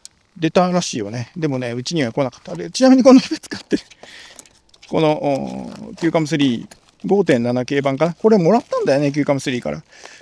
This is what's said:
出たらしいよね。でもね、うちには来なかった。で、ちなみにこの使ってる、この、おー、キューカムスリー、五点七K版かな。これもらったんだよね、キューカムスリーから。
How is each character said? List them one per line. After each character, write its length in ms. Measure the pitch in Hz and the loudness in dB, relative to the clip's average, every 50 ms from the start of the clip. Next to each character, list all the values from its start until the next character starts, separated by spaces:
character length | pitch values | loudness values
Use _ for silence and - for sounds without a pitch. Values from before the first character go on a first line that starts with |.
| - - _ _ _ _ _ | -14 -20 _ _ _ _ _
出 140 | 180 160 160 | -6 -6 0
た 180 | - 190 180 180 | 2 2 2 2
ら 140 | 180 180 | 0 -2
し 120 | 175 - - | -2 -4 -6
い 40 | 127 | -8
よ 140 | 101 101 | -8 -8
ね。 180 | 113 127 120 - _ | -8 -10 -10 -10 _
で 100 | 180 156 | -6 -4
も 140 | 151 135 127 | -4 -4 -4
ね、 100 | 127 120 | -6 -6
う 120 | 117 123 120 | -8 -8 -8
ち 100 | - 170 | -4 -2
に 80 | 165 | -2
は 100 | 135 117 | -2 -2
来 120 | - 151 139 | -2 -2 -4
な 60 | 123 | -4
か 60 | - - | -6 -10
っ 20 | |
た。 140 | - - 175 | -14 -14 -12
で、 140 | 165 175 170 | -12 -12 -10
ち 120 | - - | -2 2
な 80 | 254 262 | 6 6
み 60 | 262 | 6
に 80 | 269 226 | 8 8
こ 100 | 269 254 | 8 8
の 60 | 262 | 8
使 160 | - - 320 - - - - | 6 2 -4 -12 -10 -14 -16
っ 40 | - | -16
て 160 | - _ - | -8 _ -6
る、 60 | - - _ - _ - - - - - - - - - _ _ _ _ _ _ _ - - | -6 -6 _ -20 _ -20 -20 -20 -20 -20 -20 -20 -20 -20 _ _ _ _ _ _ _ -12 -6
こ 120 | - 165 | -2 0
の、 220 | 160 151 151 - | 0 0 0 -2
お 480 | - 143 139 135 139 127 127 131 123 - | -2 -4 -4 -4 -6 -8 -10 -12 -12 -14
ー、 240 | - - 107 110 - | -14 -16 -16 -18 -8
キ 100 | - - | -4 -2
ュ 20 | 160 | 0
ー 40 | |
カ 60 | 160 165 | 0 0
ム 80 | 156 | 0
ス 100 | 139 160 | 0 0
リ 280 | 147 143 131 117 113 - | 0 0 0 0 -4 -6
ー、 40 | - - _ _ _ _ _ - | -12 -20 _ _ _ _ _ -2
五 180 | 175 185 202 185 | 0 0 2 2
点 180 | 170 143 117 120 | 2 2 2 2
七 200 | 120 123 127 127 | 0 -2 -2 -2
K 160 | - 143 143 | -2 -2 -2
版 160 | 135 139 135 | -2 -2 -2
か 100 | 131 156 | 0 -2
な。 80 | 175 165 | -2 -2
こ 140 | - - 220 | 0 2 4
れ 100 | 226 208 | 4 4
も 120 | 165 160 | 4 4
ら 80 | 208 247 | 2 2
っ 60 | - - | 0 -4
た 100 | 523 508 | -4 -2
ん 40 | 427 | 0
だ 120 | 156 135 | 0 0
よ 40 | 143 | 2
ね、 120 | 147 143 | 0 0
キ 80 | 139 147 | -2 -2
ュ 20 | |
ー 20 | 139 | -2
カ 100 | 147 143 | 0 -2
ム 60 | 135 | -2
ス 80 | - 147 | -2 -4
リ 80 | 127 120 | -4 -4
ー 20 | |
か 100 | - 73 | -6 -8
ら。 140 | 73 160 - _ _ - - - - - | -10 -10 -14 _ _ -20 -20 -20 -20 -20